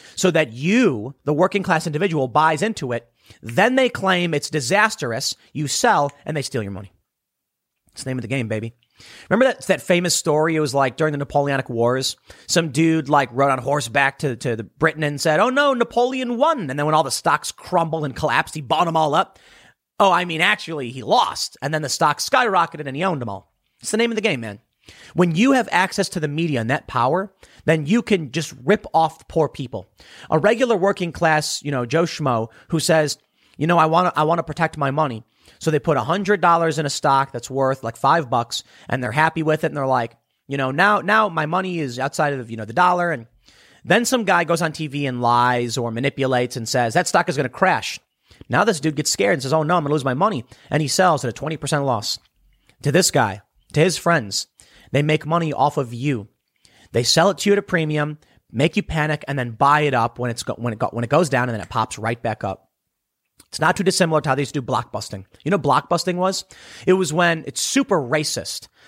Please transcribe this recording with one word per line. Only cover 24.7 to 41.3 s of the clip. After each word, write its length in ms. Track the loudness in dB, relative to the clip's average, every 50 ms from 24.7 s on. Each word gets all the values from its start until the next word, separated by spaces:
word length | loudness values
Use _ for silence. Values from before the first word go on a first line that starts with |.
| _ _ _ -20 -20 -20 -20 -6 0
When 180 | 0 2 2 4
you 200 | 4 4 4 4
have 140 | 4 2 2
access 360 | 0 0 0 0 0 -2 -4 -4
to 100 | -4 -6
the 80 | -4 -4
media 340 | -2 -2 -2 -2 -2 -2
and 80 | -2 -2
that 180 | -2 -2 -4 -4
power, 460 | -2 0 2 2 2 0 -2 -6 _ _ _ -20 _ -6 0
then 220 | 0 0 2 2 2
you 160 | 2 2 2
can 280 | 2 0 0 0 -2
just 220 | -6 -6 -6 -6 -10 -6 0
rip 220 | 0 0 0 0 -2 0
off 340 | 0 0 0 -2 -6 -12 -4
poor 220 | 0 0 0 0
people. 400 | -2 -6 -10 -10 -10 -12 -12 _ _ -20 -20 -20 -20 -16 -4 -2
A 80 | 0 2
regular 400 | 4 2 2 2 2 2 2 2
working 340 | 2 2 0 0 -4 -6
class, 520 | -4 0 0 2 2 2 0 -2 -6 -6 -6
you 80 | -4
know, 160 | -4 -4 -2 0
Joe 160 | 0 0 0
Schmo 460 | 0 -2 -2 -2 0 0 0 -2 -4 -10 -16 -8 -4
who 120 | -4 -2
says, 380 | 2 2 2 2 2 0 -2 -8 _ _ _ _ _ _ _ -4
"You 80 | 0
know, 140 | 2 4 4
I 80 | 4 4
wanna, 260 | 4 2 2 2 0
I 80 | 0 0
wanna 200 | 2 0 0 -2
protect 340 | -4 -4 -2 -2 -2 -2 -2
my 140 | -4 -2
money." 320 | 0 0 -2 -2 -4 -8 -14 _ _ _ _ _ -14 -6
So 120 | -2 0
they 80 | 0 0
put 180 | 2 0 0 0
a 60 | 0
hundred 380 | 0 -2 -2 0 0 0 2
dollars 360 | 4 4 4 4 2 0 0 -2
in 80 | -4
a 40 | -4
stock 420 | -4 -2 2 2 4 2 2 0
that's 180 | -6 -12 -10 -6
worth, 320 | -2 0 0 0 0 -2
like, 140 | -4 -8 -6
five 340 | 0 2 2 2 2 2 0
bucks, 340 | -2 -2 -2 -2 -6 -10 -10 _ -20 -20 -10 -8
and 120 | -6 -4
they're 120 | -4 -2 0
happy 300 | 2 2 2 2 0 0
with 200 | 0 0 0 0
it. 40 | -2
And 100 | -4 -2
they're 100 | -2 0
like, 280 | 0 0 -2 -4 _ _ _ _ _ _ _ -8
you 100 | -6 -4
know, 140 | -2 -2
"Now, 280 | 0 2 2 4 2 2
now 300 | 0 0 2 2 2
my 160 | 0